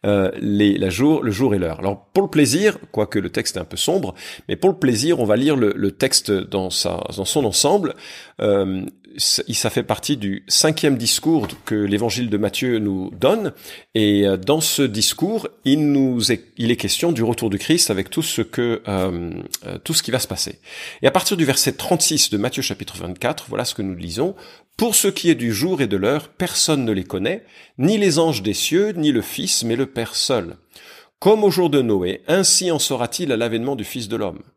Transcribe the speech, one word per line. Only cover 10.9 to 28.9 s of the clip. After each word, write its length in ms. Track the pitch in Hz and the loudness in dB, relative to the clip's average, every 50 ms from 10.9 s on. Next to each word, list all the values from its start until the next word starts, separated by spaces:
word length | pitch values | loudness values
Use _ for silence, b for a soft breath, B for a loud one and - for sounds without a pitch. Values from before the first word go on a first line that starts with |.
| 139 | 0
discours 520 | 117 113 113 - - - 156 165 156 110 92 - - - | 2 0 -2 -2 0 2 2 2 2 0 -2 -8 -12 -6
que 80 | - 110 | -4 -2
l'évangile 560 | 107 104 98 101 104 113 117 107 120 123 113 | 0 0 0 0 0 0 0 -2 -2 -4 -2
de 80 | 104 101 | -2 0
Matthieu 400 | 104 101 - - 131 127 120 110 | 0 -2 -2 -2 -2 0 0 0
nous 340 | 107 101 95 95 92 95 - 92 | 0 0 -2 -2 -4 -8 -6 0
donne. 340 | 101 135 196 226 208 156 - B B B B B B B _ | 2 2 2 2 0 -6 -8 B B B B B B B _
Et, 320 | 110 107 104 104 101 101 98 | 2 4 4 4 4 4 4
euh, 100 | 95 92 | 2 0
dans 240 | 92 95 143 160 | 2 0 2 2
ce 220 | 151 - - - 143 | 2 0 2 2 0
discours, 640 | 127 104 110 107 - - - 156 190 220 220 - - - _ _ | 0 2 0 0 0 0 0 -2 -2 -2 -2 -4 -6 -12 _ _
il 260 | 135 139 156 156 147 | 2 2 4 4 4
nous 400 | 143 139 135 131 123 120 110 113 | 4 4 4 2 2 0 0 0
est, 140 | 120 110 - - _ - | 0 -2 -2 -14 _ -4
il 120 | 120 113 | 0 0
est 60 | 120 | 0
question 360 | 117 - 98 - - - 170 | 0 0 -4 -2 0 0 0
du 120 | 165 131 113 | 0 0 0
retour 260 | 113 117 - - 110 | 0 0 -2 -2 -2
du 80 | 98 98 | -2 -4
Christ 320 | - - 160 175 - - | 0 2 2 2 4 2
avec 220 | 107 95 95 - | 0 -2 -2 -4
tout 100 | - - | -4 -4
ce 220 | 160 - - - 110 | -4 -2 -2 -2 -4
que, 400 | - - - 120 120 117 - - - | -2 -2 -2 -2 0 -2 -4 -4 -4
euh, 440 | 101 95 92 95 90 85 85 85 80 85 - - - - - | -2 0 0 0 -2 -4 -6 -6 -8 -8 -8 -10 -10 -10 -10
euh, 140 | - 90 - _ | -12 -12 -10 _
tout 120 | - 165 | -2 -2
ce 80 | - - | -2 -2
qui 80 | - | 0
va 80 | 117 127 | -2 -2
se 80 | - - | -2 -4
passer. 320 | 95 - - - - _ B B B B B B B B | -4 -6 -6 -8 -8 _ B B B B B B B B
Et 60 | - 131 | 2 2
à 40 | |
partir 240 | - 185 180 - 208 | 2 4 0 0 0
du 100 | 175 165 | 0 2
verset 260 | 131 135 - - 147 | 2 2 2 2 0
trente-six 580 | 131 - - - 180 165 - - 160 143 - - | -2 -4 -2 -2 0 2 2 0 2 2 0 0
de 80 | - 101 | 0 -2
Matthieu 240 | 101 127 - - | -2 -2 -4 -4
chapitre 340 | 135 - 101 - 104 - - 92 | -4 -4 -6 -8 -10 -14 -12 -12
vingt-quatre, 480 | 90 87 92 - - 120 - - - - | -10 -10 -10 -4 -4 -4 -4 -4 -8 -8
voilà 160 | 113 101 120 | -6 -4 -4
ce 80 | - - | -4 -4
que 80 | - | -6
nous 140 | 104 98 92 | -6 -6 -6
lisons. « 400 | 87 87 87 82 104 143 185 196 B B B B B B B _ - | -8 -8 -8 -4 -2 -2 -2 -4 B B B B B B B _ 0
Pour 160 | 226 240 208 | 0 2 2
ce 140 | - - 196 | 2 2 2
qui 200 | 196 - - 170 | 0 2 2 2
est 60 | 160 | 2
du 160 | 123 120 117 | 2 2 -2
jour 300 | 110 98 131 180 - 147 | 0 0 0 0 0 0
et 60 | 139 107 | 0 0
de 100 | 101 95 | 0 2
l'heure, 320 | 95 110 139 151 - - | 2 2 2 0 -2 -8
personne 560 | _ _ 180 175 - - - - 156 139 127 | _ _ -6 -4 0 -2 0 2 2 0 2
ne 80 | 113 107 | 0 0
les 100 | 95 90 | -2 -2
connaît, 400 | - - 92 95 120 180 226 B B B B B B B B | -4 -4 -2 -2 -2 -2 -4 B B B B B B B B
ni 200 | 127 165 220 214 | 2 2 4 4
les 200 | 202 190 151 151 | 4 4 4 4
anges 240 | 165 165 143 107 | 2 2 2 0
des 120 | 95 107 98 | -2 -4 -2
cieux, 400 | - - - 156 180 202 214 | -2 -2 0 2 2 2 2